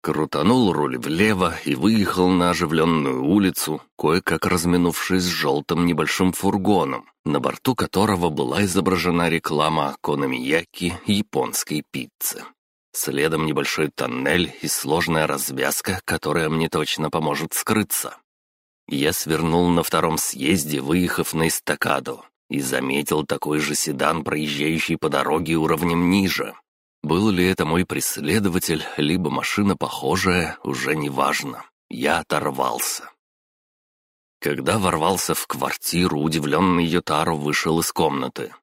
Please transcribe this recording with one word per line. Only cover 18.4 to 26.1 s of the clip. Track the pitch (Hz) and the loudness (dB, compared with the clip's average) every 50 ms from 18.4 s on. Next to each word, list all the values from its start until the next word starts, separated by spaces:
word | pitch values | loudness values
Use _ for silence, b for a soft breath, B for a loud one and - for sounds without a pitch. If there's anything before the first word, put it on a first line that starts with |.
| _ _ _ _ _ _ _ _ _ | _ _ _ _ _ _ _ _ _
Я | - 73 69 71 78 | -6 -4 0 0 0
свернул | - - - 76 80 78 82 82 80 87 87 | 0 -2 -2 -2 0 0 2 2 4 4 4
на | 87 87 85 80 | 4 4 2 2
втором | - - 80 78 82 80 | 2 0 2 2 2 0
съезде, | 78 - - - - 65 73 95 90 71 76 76 67 | -2 -4 -6 -6 -2 0 2 2 2 0 -2 -4 -4
выехав | 67 69 82 92 90 82 - - 80 - - | 0 0 2 2 2 0 0 -2 -4 -2 0
на | 80 80 82 | 0 0 0
эстакаду, | - - _ - 76 - - - 69 69 64 - - - - _ _ _ _ _ | 0 -2 _ -4 -4 -2 0 0 0 -2 -2 -6 -10 -10 -14 _ _ _ _ _
и | 71 71 | -4 -4
заметил | 69 65 65 65 65 65 67 73 73 - 80 78 76 | -2 -2 -2 -2 0 0 -2 -2 0 0 0 0 0
такой | - - 69 - 76 76 76 | -2 -4 -4 -2 -2 0 0
же | 76 71 76 | 0 -2 -2
седан, | - - 80 71 65 71 76 82 80 71 | -2 -2 -2 -2 0 0 0 0 0 -2
проезжающий | 73 76 76 76 73 71 71 73 78 80 78 - - 82 | -2 -2 -2 -2 -4 -2 -2 -2 0 0 0 0 -2 -2
по | 78 - 78 | -2 0 0
дороге | 71 69 69 71 76 82 85 80 82 | 0 0 0 2 0 0 0 0 0
уровнем | 80 78 78 80 73 87 85 85 85 87 | 0 2 2 0 0 0 0 2 2 4
ниже. | 87 | 4